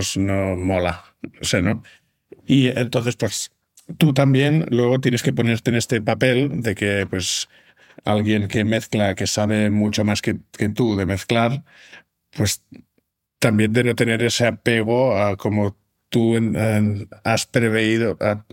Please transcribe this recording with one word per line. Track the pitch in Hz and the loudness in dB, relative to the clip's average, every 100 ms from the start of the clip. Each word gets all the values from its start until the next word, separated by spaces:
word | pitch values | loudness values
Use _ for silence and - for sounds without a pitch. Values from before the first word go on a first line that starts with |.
| 98 - | -2 -2
no | 95 98 95 90 | -2 0 -2 -2
mola". | 92 92 87 85 - _ - - | -2 0 0 -4 -10 _ -18 -10
O | |
sea, | - 110 | -2 0
¿no? | 92 107 - - _ _ _ - - | 0 -2 -8 -20 _ _ _ -12 0
Y | 135 127 | 2 4
entonces, | 120 120 127 117 120 | 0 -2 -2 -4 -4
pues, | 110 - - _ _ _ - - | -4 -6 -10 _ _ _ -14 0
tú | 156 | 2
también | 139 139 135 139 160 - | 4 4 4 2 2 0
luego | 120 120 131 | 0 2 2
tienes | 131 117 | 0 0
que | - | 0
ponerte | 120 117 113 - | 0 0 0 0
en | 117 | -2
este | - 117 | 0 -2
papel | 107 110 131 123 143 165 | -2 0 2 2 0 -2
de | 120 95 | -4 -2
que, | 104 101 95 | 0 0 -2
pues, | 95 92 - - _ _ _ - - | -4 -4 -6 -8 _ _ _ -20 -10
alguien | - 104 107 107 101 | -2 0 2 0 0
que | 117 | -2
mezcla, | 107 110 - 110 101 95 | 0 -2 -2 -2 0 -2
que | 98 | -2
sabe | - 107 107 107 | -2 0 0 0
mucho | 104 104 107 | 0 0 0
más | 104 104 | 0 0
que, | - 98 - - | -2 -6 -8 -6
que | 107 | -4
tú | 104 123 101 | 0 0 0
de | 92 | 0
mezclar, | 95 - 117 117 135 - - - - _ _ _ - | -2 0 0 2 -2 -8 -20 -20 -20 _ _ _ -4
pues, | 101 - _ - - _ _ _ _ _ | -2 -2 _ -20 -20 _ _ _ _ _
también | 123 107 107 | 0 2 2
de | 113 | 2
no | 120 | 0
tener | 117 120 113 | 2 0 2
ese | 117 - 120 | 0 0 0
apego | 110 - 117 110 120 131 101 | 0 0 0 0 0 2 2
a | 104 98 | 0 -2
como | 110 104 104 - _ _ _ | -2 0 0 -4 _ _ _
tú | 120 113 113 | 0 2 2
en, | 113 90 | 0 0
en, | 110 107 107 104 104 - | 0 2 0 -2 -8 -8
has | - 113 - | -2 -2 -2
preveído, | - 113 110 110 113 113 85 | 0 0 2 2 2 0 -2
a, | 107 104 - | -2 -4 -6